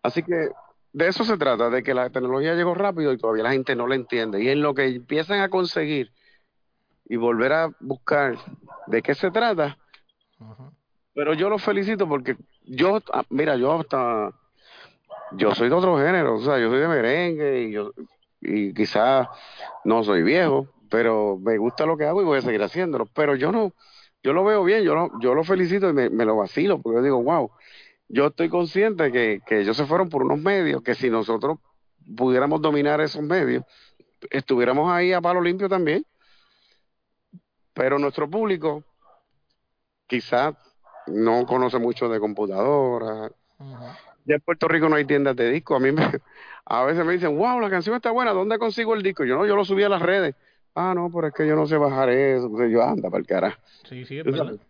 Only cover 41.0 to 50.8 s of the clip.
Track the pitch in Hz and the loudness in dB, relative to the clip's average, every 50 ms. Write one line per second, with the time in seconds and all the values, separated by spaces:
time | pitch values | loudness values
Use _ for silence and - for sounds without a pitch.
41 | - - 87 107 113 113 113 123 123 127 123 127 127 123 123 127 117 120 117 - | -12 -6 -2 0 2 2 2 2 0 0 0 0 0 0 0 -2 -2 -2 -2 -2
42 | 127 117 113 110 104 107 104 98 107 98 95 95 107 135 147 143 135 127 120 117 | -2 -2 -2 -2 -2 -4 -4 -4 -4 -4 -2 0 0 2 2 2 2 0 -2 -4
43 | 113 110 107 110 107 107 - _ _ _ _ _ 139 135 127 120 123 120 - - | -6 -6 -8 -8 -10 -14 -14 _ _ _ _ _ -18 -18 -16 -16 -18 -18 -18 -20
44 | - - - _ _ - 151 147 _ - 170 - 170 160 165 165 156 156 156 151 | -20 -20 -20 _ _ -2 -2 -2 _ -4 -2 -2 0 0 2 2 2 4 2 2
45 | 143 135 147 139 139 139 127 123 117 117 135 165 - - 147 131 131 135 147 156 | 2 2 0 2 2 0 0 0 0 0 0 -2 0 0 0 2 2 2 2 2
46 | 151 - - - _ _ - - - - - - _ - 110 120 127 139 165 170 | 0 0 -2 -6 _ _ -20 -20 -20 -20 -20 -20 _ -4 -2 0 0 0 0 0
47 | 165 165 180 180 180 160 147 151 208 247 247 247 226 196 190 180 160 208 233 247 | 0 0 0 0 0 -2 0 0 0 0 0 0 0 0 -2 -2 -2 -2 -4 -2
48 | - 233 226 247 254 226 202 185 196 214 226 208 233 226 196 233 226 214 226 214 | -2 -2 0 0 0 2 0 0 0 0 -2 0 -2 -2 -2 -2 0 0 0 0
49 | 190 196 190 - 147 123 127 147 202 208 202 202 196 185 196 196 202 202 202 175 | 0 -2 -2 0 0 0 2 2 2 2 2 2 2 2 2 2 4 2 2 2
50 | 170 175 190 196 180 147 135 _ _ _ _ _ _ _ _ 160 | 2 2 2 2 0 -2 -4 _ _ _ _ _ _ _ _ -4